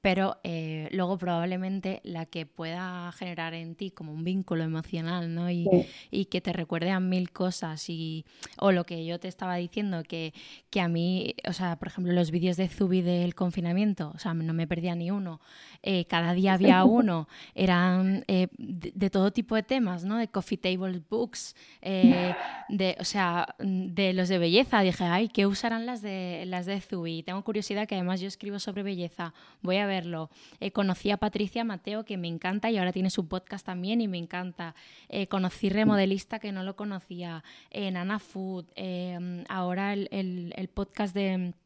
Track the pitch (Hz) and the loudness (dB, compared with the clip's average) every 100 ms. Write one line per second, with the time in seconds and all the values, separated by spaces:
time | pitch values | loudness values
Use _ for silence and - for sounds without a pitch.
0 | 202 185 190 - - 165 160 156 156 190 | 2 2 2 -2 -6 -6 -4 -6 -4 -2
1 | 180 190 180 170 170 185 190 196 185 190 | 0 0 0 0 0 -2 -2 -2 -4 -6
2 | - 170 160 170 156 - 160 175 185 180 | -8 -10 -8 -10 -10 -8 -6 -6 -6 -8
3 | 175 - 180 170 165 165 165 165 196 - | -10 -8 -8 -6 -6 -6 -10 -8 -10 -8
4 | 156 156 165 190 185 165 160 160 156 170 | -10 -4 -2 -2 0 0 0 -2 -4 -4
5 | 165 180 170 165 175 175 175 180 - - | -2 -4 -4 -2 0 2 6 6 4 -10
6 | - - 196 196 190 175 165 170 170 190 | -4 -2 0 -2 -2 -4 -2 0 2 2
7 | 185 185 180 - 185 180 165 156 - 165 | 2 0 -2 -2 -2 -2 -6 -8 -8 -6
8 | 160 160 - - - - 196 180 175 170 | -6 -6 -10 -12 -12 2 4 4 2 -6
9 | 165 175 185 - 185 175 175 - 208 175 | -6 -6 -8 -8 -4 -4 -4 -4 -2 -4
10 | 151 165 160 - - - _ 202 175 170 | -4 -6 -6 -10 -20 -20 _ 0 0 2
11 | 170 185 - - - 175 185 170 - - | 2 0 -2 -6 -6 -4 -4 -4 -6 -4
12 | 175 180 160 170 180 175 185 - 190 185 | 2 4 4 2 0 0 -2 0 2 4
13 | 175 175 175 - 180 170 170 180 208 190 | 4 2 0 0 -2 0 0 2 2 0
14 | 151 160 - 165 160 165 156 170 175 175 | -6 -6 -4 -2 0 0 0 -2 -2 -2
15 | 170 202 185 160 - - - - - 185 | -2 -2 -4 -10 -16 -20 -20 -8 0 0
16 | 170 170 170 180 190 185 190 180 185 233 | 2 2 4 4 6 8 8 10 8 6
17 | 220 165 156 - - - 185 175 180 180 | 4 2 -2 -12 -14 0 4 6 6 4
18 | 190 190 - 185 185 - - 180 - 196 | 4 0 2 2 2 -2 -10 -8 -8 0
19 | 196 196 196 196 202 220 214 262 214 180 | 2 4 4 2 0 0 2 0 2 0
20 | 185 220 226 196 - 185 185 185 190 180 | -2 -2 0 -2 -2 -2 0 0 -2 -4
21 | 156 220 233 - - - - - - 190 | -2 -2 -2 -6 -12 -14 -20 -12 -4 6
22 | 233 180 180 175 - - - 196 185 - | 8 8 2 -2 -6 -10 -4 0 0 0
23 | 175 208 180 170 - - 196 185 185 175 | -2 0 2 2 -2 -4 -2 -2 -2 0
24 | 190 185 180 185 170 190 262 226 190 175 | 2 2 2 4 6 6 6 6 4 4
25 | 175 180 220 - 202 196 233 226 233 240 | 2 2 2 4 2 2 -2 -2 -4 -8
26 | 208 190 180 170 180 180 180 196 - 185 | -6 -6 -6 -6 -4 -4 -2 -6 -4 -4
27 | 165 165 160 190 196 214 196 202 214 190 | -4 -6 -6 -6 -4 -4 -2 -4 -2 -2
28 | 180 185 190 - 202 202 - 190 196 185 | 0 -2 -4 -8 -8 -6 -6 -6 -6 -4
29 | 175 - 170 - - _ 175 190 202 190 | -6 -6 -10 -10 -20 _ 0 2 2 -2
30 | 170 165 160 - - - 196 196 196 185 | -4 -6 -8 -12 -20 -8 -4 0 0 2
31 | 202 202 208 208 208 233 233 190 - 214 | 0 0 0 0 -2 -2 -4 -4 -6 -8
32 | 220 190 170 165 185 202 233 220 180 185 | -6 -6 -4 -4 -2 0 0 2 2 2
33 | 185 190 165 185 - 202 - 180 185 233 | 0 0 -2 -6 -6 -12 -8 -6 0 0
34 | 214 180 170 180 180 170 170 - - - | 0 -2 -4 -6 -6 -8 -12 -12 -20 -20
35 | - - 190 196 185 - 208 196 220 208 | -8 -6 -2 0 0 0 0 4 4 6
36 | 196 196 - 220 214 190 185 190 208 190 | 4 0 -4 -8 -8 -6 -8 -8 -8 -8
37 | - 175 175 165 - - - - 196 180 | -10 -10 -8 -10 -14 -20 -14 -6 -4 -2
38 | 180 208 - 190 190 185 170 - 190 180 | -2 -4 -6 -8 -6 -8 -10 -10 -6 -4
39 | 180 180 180 175 - 190 180 185 196 202 | -6 -6 -6 -8 -8 -4 -2 -2 -2 -2
40 | 196 196 190 180 175 - 190 - 196 - | -4 -4 -4 -4 -8 -8 -8 -6 -6 -4
41 | 208 185 196 185 180 - | -2 0 0 0 -2 -6